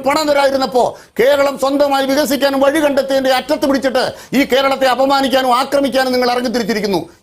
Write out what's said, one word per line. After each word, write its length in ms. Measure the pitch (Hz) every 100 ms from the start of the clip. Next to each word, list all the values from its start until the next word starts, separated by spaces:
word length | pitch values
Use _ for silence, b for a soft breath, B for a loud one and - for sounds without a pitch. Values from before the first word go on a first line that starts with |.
| 262
പണം 200 | 294 302
തരാതിരുന്നപ്പോ, 560 | 285 277 269 262 247 185 B B -
കേരളം 360 | 254 285 277 269
സ്വന്തമായി 440 | 262 277 285 269 269
വികസിക്കാനും 500 | 269 269 269 277 269
വഴി 160 | 277 311
കണ്ടെത്തിയതിന്റെ 480 | 294 269 262 269 262 254
അറ്റത്ത് 280 | 254 302 285
പിടിച്ചിട്ട് 340 | 269 262 247 180 - B -
ഈ 40 | 277
കേരളത്തെ 360 | 254 277 269 262
അപമാനിക്കാനും 580 | 240 269 277 269 262 262 240
ആക്രമിക്കാനും 540 | 269 277 277 262 262 254
നിങ്ങൾ 140 | 240
ഇറങ്ങിത്തിരിച്ചിരിക്കുന്നു, 680 | 247 247 226 214 214 208 180 - B